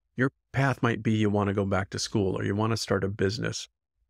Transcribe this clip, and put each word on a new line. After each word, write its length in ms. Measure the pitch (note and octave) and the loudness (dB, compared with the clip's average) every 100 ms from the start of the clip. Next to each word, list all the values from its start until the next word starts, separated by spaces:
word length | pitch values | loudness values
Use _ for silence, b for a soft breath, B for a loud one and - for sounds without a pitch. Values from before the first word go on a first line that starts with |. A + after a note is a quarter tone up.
| _ - | _ -2
Your 160 | C3 _ _ | -2 _ _
path 320 | - C#3 B2 | 0 0 2
might 180 | A#2+ A2 | 0 0
be 120 | A2+ | 0
you 160 | A2 G#2 | 2 2
wanna 240 | G#2 G2+ | 2 2
go 120 | G2+ G2 | 0 0
back 240 | F#2+ G2 | 0 -2
to 80 | G2+ | -6
school, 380 | - A2+ F#2+ G#2+ | -2 0 0 0
or 60 | |
you 120 | G#2+ G2+ | -2 0
wanna 220 | A2 A2+ | 0 -2
start 260 | - G2 | 0 0
a 60 | F#2+ | 0
business, 600 | G#2+ G2 A2 A2 A2+ - _ _ _ _ | 0 -2 0 -6 -6 -12 _ _ _ _